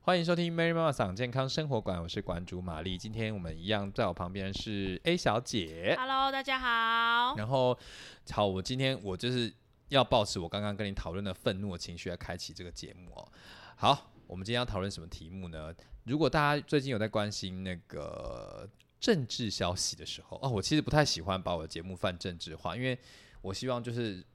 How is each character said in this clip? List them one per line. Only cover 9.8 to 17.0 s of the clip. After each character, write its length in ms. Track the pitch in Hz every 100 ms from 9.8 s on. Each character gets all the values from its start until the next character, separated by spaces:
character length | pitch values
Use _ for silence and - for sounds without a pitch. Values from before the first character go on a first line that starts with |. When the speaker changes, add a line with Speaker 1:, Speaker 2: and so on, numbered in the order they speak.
| -
Speaker 1:
要 160 | 135
抱 200 | 123 120
持 160 | 104 101
我 80 | 85
刚 140 | 101
刚 160 | 104 101
跟 80 | 101
你 60 |
讨 220 | 98 90
论 100 | 90
的 100 | 101
愤 260 | 92 - 95
怒 120 | 101
的 80 | 87
情 180 | - 85
绪 140 | 95
来 40 | 87
开 220 | - 90
启 160 | -
这 100 | 87
个 80 | 87
节 220 | - -
目 180 | 90 87 -
哦。 120 | - - - - - -
好， 360 | 107 143 - - -
我 80 | 90
们 100 | 98
今 80 |
天 60 | 120
要 40 |
讨 160 | 120 104
论 120 | 98
什 100 | 92
么 60 | 82
题 200 | - 78
目 200 | 95 87
呢？ 260 | 80 78 85 - -
如 120 | - 147
果 140 | 143
大 260 | 156 147 147
家 80 | 143
最 120 | 151
近 120 | 135
有 80 |
在 80 | 110